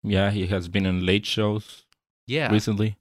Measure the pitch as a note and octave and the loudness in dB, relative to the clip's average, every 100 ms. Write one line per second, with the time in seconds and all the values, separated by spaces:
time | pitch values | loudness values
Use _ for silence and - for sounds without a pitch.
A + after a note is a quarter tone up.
0 | G#2 G2 G2+ G2+ F2+ G2 E2+ G2 F#2+ F#2 | 0 2 2 0 0 -2 -2 -2 0 0
1 | F#2 G2+ - - G#2 G#2 - - _ _ | 2 2 0 -2 0 -2 -6 -20 _ _
2 | _ _ - C#3 C3 G#2+ G#2+ G#2 G#2+ G#2 | _ _ -6 -4 2 2 2 0 -2 -4